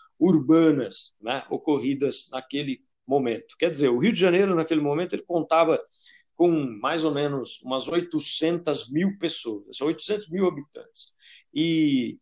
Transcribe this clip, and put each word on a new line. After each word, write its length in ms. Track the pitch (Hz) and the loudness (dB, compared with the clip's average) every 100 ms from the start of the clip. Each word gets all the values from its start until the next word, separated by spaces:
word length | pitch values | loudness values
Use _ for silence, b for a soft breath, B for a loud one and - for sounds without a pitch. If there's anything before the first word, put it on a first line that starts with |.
| b - | b 0
urbanas, 960 | 185 151 131 165 160 139 101 - - _ | 4 4 4 6 6 2 -2 -8 -12 _
né, 240 | 110 131 - | -6 -6 -6
ocorridas 800 | 135 160 139 131 131 139 - - | -4 -2 0 -2 -2 -2 -4 -8
naquele 520 | 131 - 139 139 127 _ _ - | -12 -8 -8 -6 -10 _ _ -2
momento. 500 | 139 123 107 - - | 0 0 -4 -8 -2
Quer 120 | 170 | -2
dizer, 180 | 143 135 | 2 2
o 100 | 123 | 4
Rio 140 | 202 | 2
de 80 | 175 | 2
Janeiro, 340 | 185 180 196 | 4 4 2
naquele 260 | 165 160 156 | 0 0 0
momento, 340 | 147 147 180 | 0 -2 -4
ele 80 | - | -6
contava 580 | - 170 151 165 160 - - b b b _ | -4 -4 2 2 4 2 -4 b b b _
com 160 | - 175 | 2 2
mais 540 | 160 131 104 131 165 | 2 -2 -4 -4 -2
ou 80 | 156 | 0
menos 480 | 143 147 139 123 - | 0 -2 -4 -8 -12
umas 260 | 127 131 131 | -6 -4 -2
oitocentas 1040 | 170 175 156 - - 160 175 156 139 - | -2 -2 -4 -2 0 0 0 -2 -4 -2
mil 260 | 151 190 - | 0 0 -2
pessoas, 640 | 160 - 120 104 101 - | -6 -4 -6 -10 -10 -4
oitocentos 480 | 147 160 - 208 151 | -4 -4 -4 -6 -4
mil 180 | 185 180 | -2 -2
habitantes. 680 | 147 - - - - - b b b _ | -2 -10 -20 -20 -20 -20 b b b _
E, 640 | 147 165 160 147 131 117 - | -4 0 2 2 2 0 -6